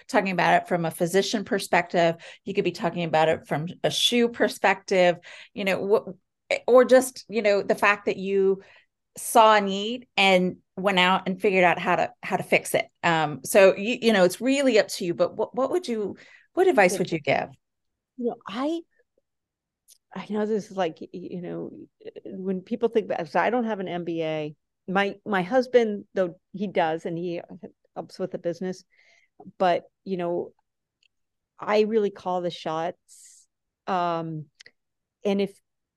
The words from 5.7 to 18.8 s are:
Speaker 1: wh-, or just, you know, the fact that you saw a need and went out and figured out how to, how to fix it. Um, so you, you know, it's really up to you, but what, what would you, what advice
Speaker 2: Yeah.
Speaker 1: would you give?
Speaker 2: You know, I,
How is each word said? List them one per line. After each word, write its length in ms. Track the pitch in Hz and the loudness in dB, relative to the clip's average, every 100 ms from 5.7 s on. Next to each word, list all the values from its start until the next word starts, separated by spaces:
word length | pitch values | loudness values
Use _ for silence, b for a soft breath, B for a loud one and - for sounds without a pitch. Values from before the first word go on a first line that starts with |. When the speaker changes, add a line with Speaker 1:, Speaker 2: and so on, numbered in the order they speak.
| 180 196 214 190 - _ _ _ | -2 2 0 0 -14 _ _ _
Speaker 1:
wh-, 80 | 185 - | -4 4
or 180 | 254 233 | 6 8
just, 400 | 254 254 - - | 6 4 -6 -8
you 140 | 214 | -2
know, 220 | 208 202 | 0 0
the 100 | 196 | 0
fact 320 | 208 202 202 220 | 2 2 0 -2
that 120 | 190 | -4
you 440 | 190 196 190 190 B B B _ _ - | -2 2 2 0 B B B _ _ -14
saw 380 | - 240 220 214 | 2 6 6 6
a 60 | |
need 460 | 196 196 208 247 - - | 2 -4 -6 -10 -6 2
and 400 | 190 185 180 - _ - | 4 4 2 -4 _ -4
went 220 | 190 185 | 0 2
out 240 | 180 190 196 | 2 2 -2
and 160 | 185 | -2
figured 220 | 214 190 | 2 4
out 160 | 175 170 | 4 2
how 160 | 180 165 | 0 0
to, 160 | - - | -2 -6
how 160 | - 180 | -6 -6
to 60 | |
fix 320 | - 185 - - | 0 0 0 -4
it. 100 | - _ | -4 _
Um, 380 | 170 160 151 151 | -2 0 -2 -4
so 320 | - 208 294 - | 2 6 6 6
you, 220 | 202 240 | -2 0
you 100 | 226 | 2
know, 100 | 202 | 4
it's 160 | 180 - | 4 2
really 380 | 240 277 269 214 | 0 2 4 4
up 100 | 190 | 2
to 160 | - 180 | -4 -6
you, 100 | 165 | 0
but 200 | 175 - | -2 -2
what, 200 | - 214 | -6 -4
what 160 | 269 | -2
would 160 | 359 294 | -4 -4
you, 280 | 220 202 - B B B | -6 -6 -10 B B B
what 140 | - 370 | 2 4
advice 240 | 262 185 | 6 4
Speaker 2:
Yeah. 60 | 196 | 2
Speaker 1:
would 120 | 185 | -2
you 80 | 165 | -2
give? 300 | 139 - - - _ _ _ _ _ - | 0 0 -2 -12 _ _ _ _ _ -8
Speaker 2:
You 80 | 240 | -6
know, 80 | - - | -6 -10
I, 340 | 214 294 339 | -6 -4 -6